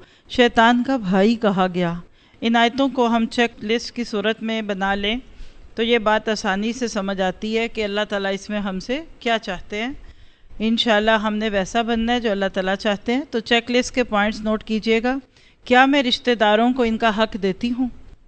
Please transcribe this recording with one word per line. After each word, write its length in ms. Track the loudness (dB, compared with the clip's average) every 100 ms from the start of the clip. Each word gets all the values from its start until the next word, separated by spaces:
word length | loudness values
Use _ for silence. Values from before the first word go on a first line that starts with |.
| -10 _ -4
شیطان 540 | 2 4 6 4 4 0
کا 100 | -2
بھائی 380 | 0 4 4 4
کہا 320 | 0 2 0
گیا۔ 200 | 0 -4 -4 -12 _ _ -6
ان 140 | 0 2
آیتوں 340 | 2 2 0
کو 180 | 0 2
ہم 180 | 2 0
چیک 240 | 0 -2 -2
لسٹ 320 | -4 -4 -4 -8
کی 80 |
صورت 400 | -6 -2 -2 -2
میں 180 | -4 -4
بنا 340 | -4 -2 -2 -2
لیں 220 | -2 -4 -8 -16 -16 -18 -10 -4
تو 80 |
یہ 140 | 0 2
بات 320 | 2 0 0
آسانی 440 | -2 -2 -2 -2
سے 140 | -4 -4
سمجھ 340 | -4 -4 -2
آتی 360 | -2 -4 -4 -4
ہے 100 | -4
کہ 160 | -4
اللہ 180 | -4 -2 -2
تعالیٰ 240 | -2 -4
اس 160 | -4 -6
میں 100 | -6
ہم 200 | -4 -6
سے 220 | -6 -6 -8 -6
کیا 200 | -2 -2
چاہتے 420 | -4 -10 -8 -8
ہیں۔ 80 | -6 -8 -16 -20 -20 _ -18 -4
انشاءاللہ 520 | 0 0 2 4 4
ہم 240 | 2 0 -2
نے 140 | -2
ویسا 320 | -2 0 -2
بننا 320 | 0 0 0
ہے 60 | 0
جو 120 | 0
اللہ 140 | 0 -2
تعالیٰ 220 | -2 -2 -2
چاہتے 380 | -2 -2 -2
ہیں۔ 80 | -2 -2
تو 80 | -4
چیک 320 | 0 0 2
لسٹ 240 | 0 0 -2
کے 80 |
پوائنٹس 380 | 0 0 0 -2
نوٹ 220 | -2 -2
کیجئے 400 | -2 -2 2 2
گا۔ 140 | 0 -4 -8 _ _ _
کیا 220 | 4 6 6
میں 180 | 4
رشتہ 280 | 2 0 0
داروں 420 | 2 4 4 4
کو 100 | 2
ان 140 | 0 2
کا 260 | 0 2
حق 120 | -2 -2
دیتی 300 | -4 -2 -4
ہوں؟ 160 | -2 -4 -6 -20 -20